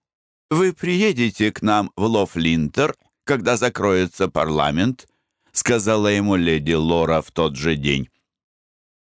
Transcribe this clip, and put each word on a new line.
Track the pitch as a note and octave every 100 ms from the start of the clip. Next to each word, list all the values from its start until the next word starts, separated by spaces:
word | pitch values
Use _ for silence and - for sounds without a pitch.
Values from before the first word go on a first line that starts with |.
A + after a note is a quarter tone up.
| _ _ _ _ -
вы | D#3 F#3
приедете | F3 E3+ F3+ G#3+ C3 A#2 - G#2+
к | -
нам | G#2+ G#2+ G#2 -
в |
Лофлинтер, | G#2+ A2 F#2+ F2 E2 E2 D2+ - D3 - _ _
когда | - C#3 G#2 A#2+
закроется | A#2+ - G2 F#2 F2+ - F#2+
парламент», | D2+ D#2 D2+ D2 D2+ A2+ B2+ - _ _ _ _
сказала | - - A#2+ G2+ G#2+ G#2
ему | G#2 G2+ F#2+
леди | E2+ D#2+ D2
Лора | E2 D#2+ E2+ D#2+ D#2+
в | -
тот | - D#2+ C2+
же | D#2 D#2
день. | C#2 C#2 B1+ _ _ _ _ _ _ _ _ _ _